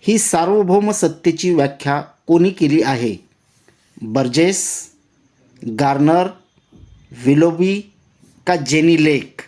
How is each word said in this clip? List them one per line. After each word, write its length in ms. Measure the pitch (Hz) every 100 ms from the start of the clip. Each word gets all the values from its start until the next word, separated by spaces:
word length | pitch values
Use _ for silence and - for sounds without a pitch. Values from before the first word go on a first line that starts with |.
ही 180 | - 214
सार्वभौम 720 | - 170 170 208 185 196 208
सत्तेची 640 | 208 160 160 175 165 185
व्याख्या 460 | 170 139 - 143 143
कोणी 500 | 143 _ - 170 180
केली 320 | 190 156 156
आहे? 340 | 123 131 117 95 _ _ _ _ _ _ _ -
बर्जेस, 880 | 110 117 127 123 170 190 - - - _ _ _ _ _ _ _ - 110
गार्नर, 480 | 143 139 147 170 185 190 _ _ _ - - - _ 120
विलोबी 720 | 123 143 170 165 185 202 202 _ _ _ _ _ -
का 100 | 175
जेनी 480 | 143 156 160 165
लेक? 360 | 156 139 - -